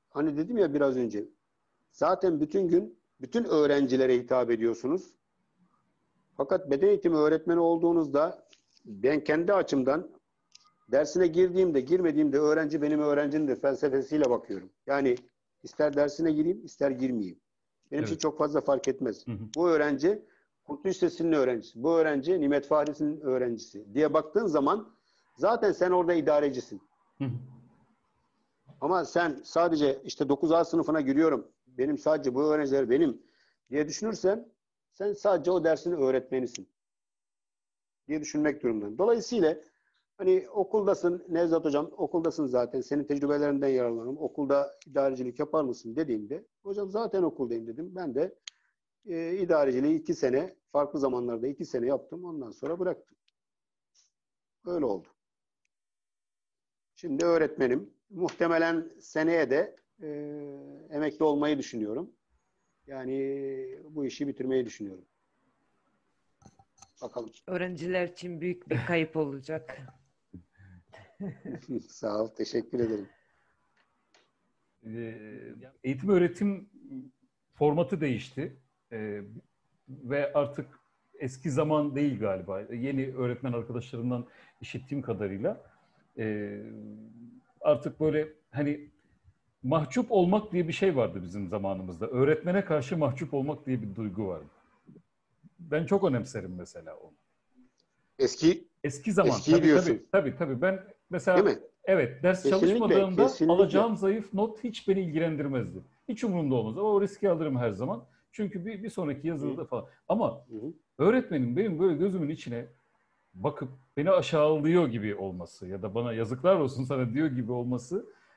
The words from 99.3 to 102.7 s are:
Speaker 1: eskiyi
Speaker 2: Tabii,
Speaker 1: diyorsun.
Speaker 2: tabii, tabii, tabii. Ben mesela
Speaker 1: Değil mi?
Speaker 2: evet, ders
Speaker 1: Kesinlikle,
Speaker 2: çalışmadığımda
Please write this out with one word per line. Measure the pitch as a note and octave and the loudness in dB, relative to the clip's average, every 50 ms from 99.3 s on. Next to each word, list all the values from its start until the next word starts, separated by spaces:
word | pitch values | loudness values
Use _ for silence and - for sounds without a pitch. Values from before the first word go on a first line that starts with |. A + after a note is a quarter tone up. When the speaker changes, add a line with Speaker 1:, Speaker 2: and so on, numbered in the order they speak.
Speaker 1:
eskiyi | B2 G#2 - - D#3+ | 2 2 4 4 6
Speaker 2:
Tabii, | F3 D#3 | 6 8
Speaker 1:
diyorsun. | D#3+ D3 C3+ F3 | 8 8 8 6
Speaker 2:
tabii, | - A#2+ - - - - | 4 0 -2 -2 0 0
tabii, | G3 G3 G3+ F#3 | 2 2 0 -2
tabii. | - F3 C#3+ C3+ A#2 E3 | -4 -4 -4 -2 0 0
Ben | F#3+ F#3+ F#3+ - - - _ _ _ | 0 -2 -2 -6 -14 -20 _ _ _
mesela | F3+ F3 - G3 F#3 F3+ G3+ | -8 -2 2 4 4 6 6
Speaker 1:
Değil | F#3 - | 4 2
mi? | - - - _ _ - | 0 -4 -14 _ _ 0
Speaker 2:
evet, | - F#3+ F3+ C3+ A#2 C3 C3 C#3+ | 2 4 4 4 2 -2 0 2
ders | F3+ F#3 F#3 - | 2 2 2 2
Speaker 1:
Kesinlikle, | - F#3+ F#3+ - | 2 4 4 4
Speaker 2:
çalışmadığımda | F3 | 4